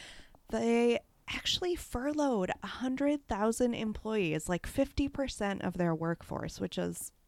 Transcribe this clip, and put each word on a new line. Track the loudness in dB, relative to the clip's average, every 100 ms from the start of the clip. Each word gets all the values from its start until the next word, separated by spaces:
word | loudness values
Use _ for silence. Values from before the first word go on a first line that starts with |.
| -16 -18 -20 -20 -6
They | 0 4 4 4 2 -2 _ -10
actually | -6 -2 0 0
furloughed | -2 -4 -4 -2 2 4 4 2 -2
a | -6
hundred | -4 -2 2 2 2 -2
thousand | 0 2 4 2
employees, | 2 -2 -4 -2 0 2 0 0
like, | -2 0
fifty | 0 0 2 0
percent | 0 -4 -2 -2 0
of | -2 0
their | 2
workforce, | 2 0 -2 -4 -6 -6 -4
which | -4 -2
is | -4 -4 -10 -14